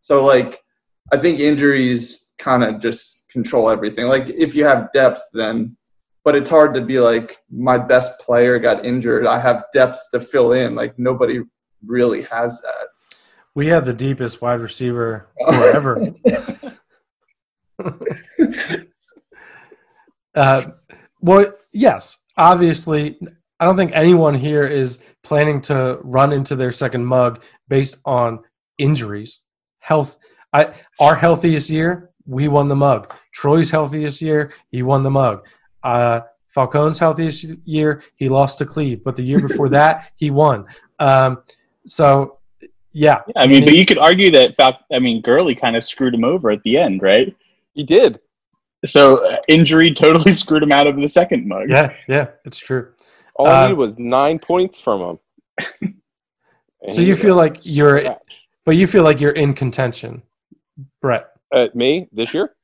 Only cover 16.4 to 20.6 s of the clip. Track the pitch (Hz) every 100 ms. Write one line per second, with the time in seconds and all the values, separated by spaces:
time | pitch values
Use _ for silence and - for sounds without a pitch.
16.4 | - - 277 - _ _ _ _ _ _
17.4 | _ _ _ _ 185 - - - _ -
18.4 | 330 - - - - _ _ _ _ _
19.4 | - - _ _ _ _ _ _ _ -
20.4 | 139 135